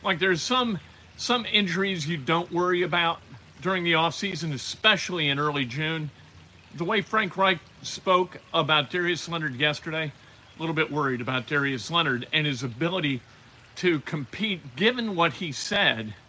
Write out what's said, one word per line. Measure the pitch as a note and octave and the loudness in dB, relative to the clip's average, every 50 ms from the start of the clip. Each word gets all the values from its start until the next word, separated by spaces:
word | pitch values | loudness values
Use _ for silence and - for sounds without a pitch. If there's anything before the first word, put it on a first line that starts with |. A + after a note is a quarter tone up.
| - | 0
Like, | G3+ F#3+ D#3 | 0 0 2
there's | F#3 F#3+ F#3 D#3+ | 4 2 2 2
some, | - - B3 B3+ B3 A#3 G#3 E3 - - - - - - - | 0 0 2 2 2 2 -2 -4 -6 -12 -20 -20 -20 -20 -14
some | - - - C#4 B3 A3 | -10 0 0 0 0 0
injuries | G3+ A3 G#3+ G3+ F3+ E3 F3+ G3 G3+ F#3+ F3 C#3+ | 2 2 2 2 2 0 0 0 0 -2 -2 -2
you | D3+ E3+ | -2 -4
don't | D#3 C3 A#2+ D#3+ E3+ F3 F3 | -4 0 2 2 2 2 0
worry | E3+ E3+ F3+ F3+ F3+ F3+ | -2 0 2 2 2 2
about | F3+ F3+ D#3 F3 E3+ E3 E3 - - - - - - - - - | 0 0 0 2 2 0 0 -2 -10 -20 -20 -20 -20 -20 -20 -6
during | C3 F3+ F#3+ F#3 F3 | -2 -2 0 0 2
the | E3+ E3 | 2 4
offseason, | D#3+ D#3+ E3 - - - G3 F#3 D3 D#3+ D#3+ C#3+ | 4 4 2 0 -2 -4 -4 -4 -4 -4 -4 -4
especially | B2 - - - - - G#3+ G#3+ D#3+ - - F3+ E3+ D#3 C#3+ | -6 -6 -8 -10 2 4 4 4 4 0 -4 -2 0 0 0
in | C#3 C#3 | 2 2
early | D3 D3+ C#3+ C#3+ C3+ | 0 0 0 0 -2
June. | A#2+ A2+ C#3+ D#3 D#3 D#3+ D#3+ D#3 C#3+ - - - - - - - - - - - - - | -2 -2 -4 -2 -2 -2 -4 -4 -8 -10 -14 -20 -20 -20 -20 -20 -20 -20 -20 -20 -20 -8
The | C#3 E3+ | -6 -2
way | F3 A3 A3 | 0 0 0
Frank | - - - A3 G#3+ F#3 - | 0 0 0 0 0 0 0
Reich | F3+ F#3+ F#3+ F#3 D#3+ - - - - | 2 4 4 4 2 -2 -16 -20 -16
spoke | - - - - - F#3+ F#3 F3+ F#3 - - - - - - | -12 -12 -12 -6 2 4 4 4 4 2 -4 -16 -16 -2 0
about | E3 D#3 C#3 D#3 D3+ C#3+ A#2+ | 0 2 4 4 2 2 0
Darius | - F3+ F3 F3 F3 - - | -2 0 0 0 0 -2 -4
Leonard | - E3 E3+ D#3 D3+ B2+ | -6 -4 -4 -2 -4 -2
yesterday, | A#2+ D3 D3+ D3 - - E3 D#3 D#3+ D#3 C#3+ - - - - - - - - - | 0 0 0 0 -2 -6 -6 -4 -4 -4 -4 -6 -12 -20 -20 -20 -20 -20 -20 -10
a | - | -6
little | D#3+ D#3+ D#3+ | -4 -2 0
bit | D#3 D#3 - | 0 0 0
worried | C#3 D3+ D3 C3+ C3 A#2 | 0 0 0 0 0 -2
about | A#2+ A#2 C3 C3 A#2 | -2 -2 -2 -4 -2
Darius | - D3+ C#3+ C#3 C#3 C3+ B2 G#2 - | 0 0 0 0 0 -2 -4 -6 -2
Leonard | E3 E3+ E3 D3 B2+ A#2+ B2 - | 0 0 2 2 0 -2 -2 -2
and | - D#3 D3+ | -2 0 0
his | D3 C#3 A#2 C3 | 0 -2 -2 -4
ability | B2+ A2+ A#2 D#3+ E3+ F#3 F#3+ D#3+ C#3+ C3+ A#2+ - - - - - - - - - - - | -8 -4 -2 -2 -2 -2 -2 -2 -2 -2 -4 -6 -14 -20 -20 -20 -20 -20 -20 -20 -20 -12
to | - - F3+ E3+ C#3+ | -2 2 2 2 2
compete, | - - - D#3 C3+ - - - G3+ A3 F#3+ E3 C#3+ C#3+ A#2 | 0 -4 -6 -6 -6 -8 -6 -4 -2 -2 -4 -4 -8 -14 -4
given | - F#3+ A3+ B3 B3+ A#3 A3 G3 | 2 2 2 2 2 -4 -2 2
what | E3+ E3+ E3 C3+ | 2 2 2 2
he | - F#3 D#3+ C3 | -2 -6 -6 -6
said | - - - G3 G3 G3 D3 A#2+ A2 A2+ G#2+ G2+ - - | -6 -6 -4 0 2 2 2 2 0 -4 -8 -10 -14 -18